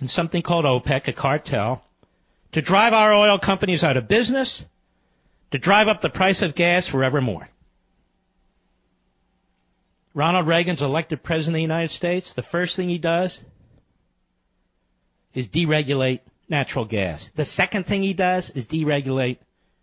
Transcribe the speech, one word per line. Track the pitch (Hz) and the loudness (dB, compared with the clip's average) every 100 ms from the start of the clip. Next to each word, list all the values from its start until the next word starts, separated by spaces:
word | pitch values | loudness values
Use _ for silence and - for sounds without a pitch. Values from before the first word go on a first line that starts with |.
in | 131 | -6
something | - 165 175 | -4 -2 -2
called | - 170 147 | 0 0 2
opec, | 127 135 139 - | 0 0 -2 -2
a | |
cartel, | - 143 151 - 127 107 127 - _ _ _ _ _ _ | -4 -2 -2 -2 -2 -2 -4 -10 _ _ _ _ _ _
to | 160 | -6
drive | 151 196 226 | 2 4 4
our | 220 214 | 4 6
oil | 208 208 196 | 6 6 4
companies | 196 190 190 170 | 2 0 0 2
out | 165 131 | 2 0
of | 110 | 2
business, | 214 226 269 254 - - _ _ _ _ _ _ _ _ | 2 2 0 -4 -8 -16 _ _ _ _ _ _ _ _
to | 120 | -4
drive | 165 202 214 | 2 4 4
up | 208 | 0
the | 160 | -4
price | - 190 190 | 0 0 2
of | 180 | -2
gas | 143 175 175 175 | 0 2 2 0
forevermore. | 139 131 139 127 82 - _ _ _ _ _ _ _ _ _ _ _ _ _ _ _ _ _ _ _ _ _ _ _ _ _ _ | 0 0 0 -2 -4 -10 _ _ _ _ _ _ _ _ _ _ _ _ _ _ _ _ _ _ _ _ _ _ _ _ _ _
Ronald | 151 156 180 160 | 0 2 2 4
Reagan's | 170 175 175 | 2 2 -2
elected | 143 147 165 151 | 0 -2 -2 -6
president | - 165 156 | -2 -2 0
of | 160 | -2
the | |
United | 160 165 165 | -2 -2 -4
States. | - 175 180 - | -4 -2 -2 -4
The | - | -10
first | - 170 175 - | -6 -4 -2 -2
thing | 180 | -4
he | 175 | -2
does | 165 170 185 - - _ _ _ _ _ _ _ _ _ _ _ _ _ _ _ _ _ _ | 0 0 -2 -6 -16 _ _ _ _ _ _ _ _ _ _ _ _ _ _ _ _ _ _
is | 135 117 | -10 -4
deregulate | 165 165 151 139 143 131 127 - _ - | -2 0 0 0 0 0 -2 -8 _ -6
natural | 147 131 139 | -4 -2 -4
gas. | 110 107 92 76 - | -2 -2 -2 -6 -10
The | - | -6
second | 147 - 190 208 180 | -4 -2 -2 -4 -4
thing | 202 | -2
he | 196 | -2
does | 180 180 185 185 | 0 0 0 -4
is | 143 117 | -8 -6
deregulate | 160 151 143 135 131 127 123 _ _ _ _ | -4 0 -2 -2 -2 -2 -4 _ _ _ _